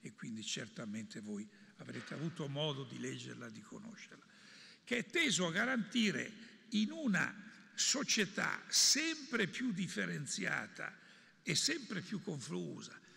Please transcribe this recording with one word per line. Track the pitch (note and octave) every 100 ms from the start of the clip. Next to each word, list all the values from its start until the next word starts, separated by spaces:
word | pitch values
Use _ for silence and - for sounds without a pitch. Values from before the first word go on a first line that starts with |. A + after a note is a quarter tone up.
e | -
quindi | - C3+ A2
certamente | G#2+ - A#2 - A2+ G#2+ G#2+ A2
voi | G#2 G#2 G#2+ - - -
avrete | B2+ B2 -
avuto | C3+ D#3+ - D3
modo | C#3+ D3+ C#3
di | C3 B2
leggerla, | B2+ C3+ B2 A#2+ A#2+
di | A2
conoscerla, | G#2 - - - - - - - - - - -
che | - A#3+
è | -
teso | F4 D#4 F3 F3
a |
garantire | E3+ A#3 C4 - A#3+ G#3+ C3 A#2+ - - - -
in | G#3 A3
una | D#4+ C#4+ F3 C3+ - - - -
società | - - B3 - - G3 - E3 - -
sempre | - - C#4 D#4+ D#4+ C4+ A#3 F#3+
più | - B3+
differenziata | F3+ F3 G#3 F3+ E3 C#3+ - - C3+ A2 - - - - - - -
e | -
sempre | D#3 - D#4+ A3+ F#3
più | - G3
confusa, | - D3 C#3 F2+ E2 - - - -